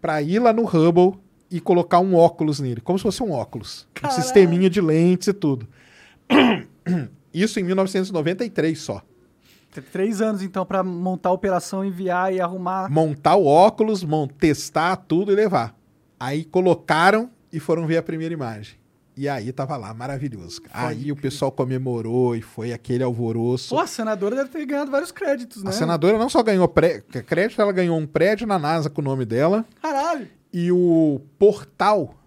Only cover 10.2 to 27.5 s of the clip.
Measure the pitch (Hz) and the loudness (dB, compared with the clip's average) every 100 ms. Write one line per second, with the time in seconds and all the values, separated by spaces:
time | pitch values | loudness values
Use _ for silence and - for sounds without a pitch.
10.2 | 220 208 190 190 185 190 185 175 180 185 | -2 -2 -6 -6 -4 -2 -2 -4 -4 -2
11.2 | 185 185 196 180 - 196 196 175 185 175 | 0 0 0 -2 -2 -6 -6 -6 -4 -2
12.2 | 190 185 175 185 180 190 185 147 160 143 | 0 -2 -4 -4 -6 -6 -2 0 0 0
13.2 | - 185 156 151 202 214 220 208 170 156 | 2 4 6 8 6 6 0 0 -2 -2
14.2 | 139 143 160 143 - 156 165 185 - 160 | -2 0 2 2 -2 -2 0 -2 -2 -2
15.2 | 202 196 214 175 113 - _ _ _ _ | 2 2 2 0 -2 -10 _ _ _ _
16.2 | - 147 165 180 185 165 - 156 180 214 | -6 -6 -2 0 2 0 0 4 4 4
17.2 | 247 _ _ 160 151 165 160 165 160 160 | 0 _ _ -12 -2 -2 0 -2 -2 -6
18.2 | 160 165 123 110 107 - _ _ _ - | -6 -6 -8 -10 -16 -20 _ _ _ -8
19.2 | 139 135 110 127 135 147 110 110 127 139 | -6 -4 -6 -8 -6 -6 -10 -12 -10 -8
20.2 | 139 110 85 - - - 123 117 139 143 | -8 -10 -14 -16 -16 -8 -8 -6 -8 -6
21.2 | 139 135 135 - 131 131 131 120 113 123 | -6 -4 -4 -2 -4 -2 -4 -6 -2 0
22.2 | 123 117 110 - 113 117 - 123 127 117 | 0 0 -8 -10 -8 -8 -4 -2 -2 -2
23.2 | 120 113 117 127 - 269 359 - 220 214 | -2 -2 0 -2 -2 -4 -4 -4 -6 -2
24.2 | 202 254 269 320 277 285 285 277 339 - | -2 -4 -6 -6 -6 -4 -2 -4 -4 -8
25.2 | 370 269 240 - 190 190 160 170 170 214 | -4 -4 -6 -12 -8 -4 -2 0 2 2
26.2 | 240 302 220 196 175 - 160 135 - 127 | 2 0 2 2 2 4 2 0 -8 -12
27.2 | 110 165 208 | -4 -2 -2